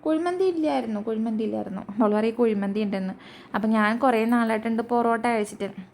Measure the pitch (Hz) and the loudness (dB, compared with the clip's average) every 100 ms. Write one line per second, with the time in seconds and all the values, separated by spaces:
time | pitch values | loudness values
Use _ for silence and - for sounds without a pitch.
0 | 311 311 349 359 381 339 311 269 233 208 | 0 0 0 0 0 2 0 0 -2 -4
1 | 214 220 226 220 214 214 202 190 - 208 | -4 -2 -2 -2 -2 -4 -6 -8 -8 0
2 | 214 208 226 226 233 208 196 202 214 196 | 2 4 0 2 2 2 -2 -2 -2 -2
3 | 185 185 - - - 208 220 220 214 233 | -6 -8 -16 -20 -8 -2 2 4 2 2
4 | 269 226 226 240 226 220 226 226 226 240 | 2 2 2 2 2 0 -2 -2 0 2
5 | 233 226 240 226 208 - 196 196 185 | 2 2 2 0 -2 -4 -8 -8 -18